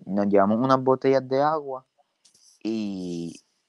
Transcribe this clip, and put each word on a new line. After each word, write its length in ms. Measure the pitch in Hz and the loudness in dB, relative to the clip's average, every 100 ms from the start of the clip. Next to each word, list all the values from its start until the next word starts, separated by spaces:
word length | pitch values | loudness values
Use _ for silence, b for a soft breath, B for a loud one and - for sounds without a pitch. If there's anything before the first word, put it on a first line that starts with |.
| - | -4
nos 220 | 98 101 | -2 2
llevamos 360 | 98 98 113 | 4 4 2
unas 180 | 131 131 | 2 2
botellas 460 | 131 131 135 135 127 | 2 2 2 0 0
de 140 | 135 | 0
agua 440 | 147 160 139 131 - _ _ _ _ _ _ _ | 0 -2 -6 -12 -14 _ _ _ _ _ _ _
y, 800 | 107 113 104 95 90 85 85 - _ _ | -6 -4 -4 -6 -8 -8 -8 -12 _ _